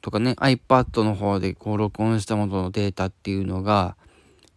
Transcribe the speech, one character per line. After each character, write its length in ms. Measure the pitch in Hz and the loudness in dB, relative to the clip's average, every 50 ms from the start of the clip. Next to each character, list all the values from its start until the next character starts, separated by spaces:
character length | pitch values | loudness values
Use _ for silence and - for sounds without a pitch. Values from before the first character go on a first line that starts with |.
と 100 | - - | -8 -4
か 80 | - 107 | -2 -2
ね、 140 | 117 127 120 - | 0 0 0 2
iPad 640 | - 135 131 - _ - 131 127 123 - - 117 107 | 2 2 2 2 _ 4 4 4 4 2 0 0 2
の 100 | 107 104 | 2 0
方 240 | 95 104 101 101 95 | 0 0 0 0 0
で 160 | 92 95 90 | 0 -2 -4
こ 200 | - - 107 104 | -4 -4 -4 -2
う 20 | |
録 260 | 104 107 101 - - | 0 0 -2 -2 0
音 180 | 110 110 113 107 | 0 0 0 0
し 60 | 101 | -2
た 80 | - 113 | -2 -2
も 120 | 104 104 | -2 0
の 160 | 98 101 95 92 | 0 0 -2 -2
の 60 | 92 | -2
デ 180 | 95 107 104 101 | -2 -2 -2 -2
ー 40 | |
タ 140 | 90 - 95 | -2 -2 -4
っ 40 | 95 | -4
て 200 | - _ - 104 | -6 _ -6 -4
い 100 | 98 98 | -4 -2
う 60 | 95 | -2
の 160 | 95 95 92 | -4 -4 -2
が、 340 | 92 104 107 101 90 87 - _ _ - _ _ _ _ _ _ _ _ _ | 0 2 2 2 2 0 -4 _ _ -20 _ _ _ _ _ _ _ _ _